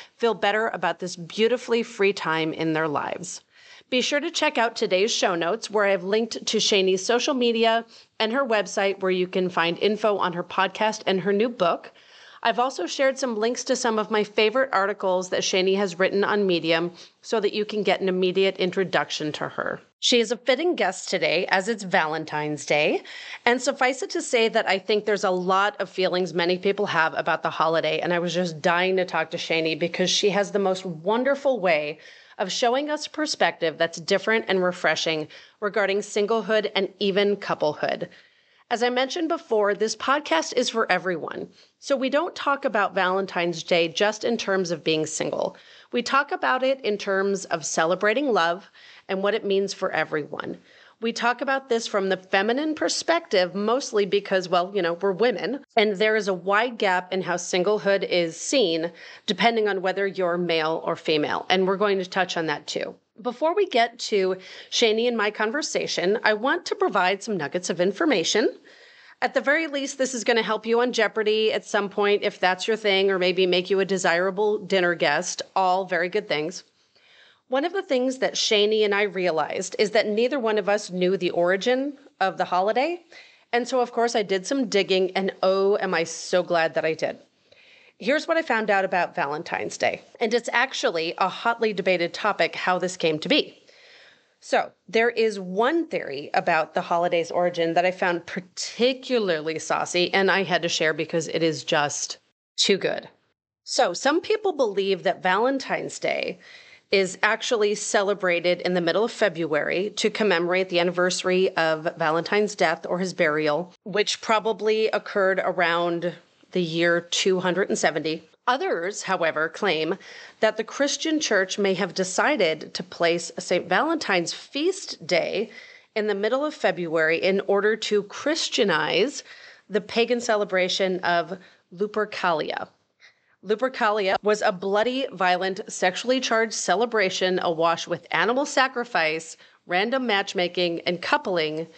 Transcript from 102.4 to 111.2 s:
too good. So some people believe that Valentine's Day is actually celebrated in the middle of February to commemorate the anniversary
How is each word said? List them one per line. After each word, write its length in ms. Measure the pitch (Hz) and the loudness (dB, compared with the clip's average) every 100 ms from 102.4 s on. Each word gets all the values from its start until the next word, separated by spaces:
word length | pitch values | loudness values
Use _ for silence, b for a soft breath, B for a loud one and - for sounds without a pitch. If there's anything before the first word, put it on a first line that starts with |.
| _ - | _ -2
too 200 | - 196 | 2 2
good. 300 | 160 - - - _ _ _ _ | 0 -4 -10 -20 _ _ _ _
So 300 | - - 226 | -6 0 0
some 260 | 175 262 320 | 2 0 0
people 320 | 370 427 427 | 0 0 0
believe 520 | 302 240 196 196 190 | 0 0 0 0 0
that 200 | 170 165 | 0 0
Valentine's 760 | 185 190 247 277 - 165 160 - | 0 2 2 0 -4 -6 -6 -6
Day 420 | 175 - - 180 B B B B _ | -4 -2 -4 -8 B B B B _
is 280 | 196 185 180 | 0 0 0
actually 540 | 214 220 - 240 208 208 | 0 0 0 0 0 0
celebrated 880 | - 226 196 196 185 170 175 180 | 0 0 2 0 0 0 2 0
in 120 | 180 | 0
the 60 | 180 | 0
middle 240 | 170 170 | 2 2
of 80 | 226 | 0
February 800 | - 208 160 165 147 147 156 208 - | 0 0 0 -2 0 0 -2 -2 -2
to 120 | 220 | -2
commemorate 600 | 214 214 170 170 180 185 | 0 2 2 2 0 0
the 100 | 175 | 0
anniversary 720 | 175 175 180 180 | 0 2 0 0